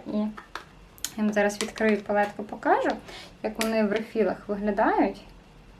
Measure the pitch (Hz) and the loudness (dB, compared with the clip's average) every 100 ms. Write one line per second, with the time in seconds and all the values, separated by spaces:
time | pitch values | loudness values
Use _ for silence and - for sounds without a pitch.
0 | - 214 214 214 - - - - - - | -4 -4 -4 -6 -14 -16 -16 -20 -20 -12
1 | - - 214 208 202 208 220 - 220 208 | -8 -2 0 2 0 0 -6 0 2 2
2 | 208 208 208 - 214 233 294 440 339 220 | 2 0 0 -2 -12 -4 2 2 2 -2
3 | - - - - 220 214 220 226 208 208 | -8 -16 -18 -10 -8 -4 0 2 2 0
4 | 220 226 185 185 - 202 208 202 269 403 | -2 0 0 0 -6 -2 0 4 4 4
5 | 208 - - - - - - | 2 0 -12 -20 -20 -20 -20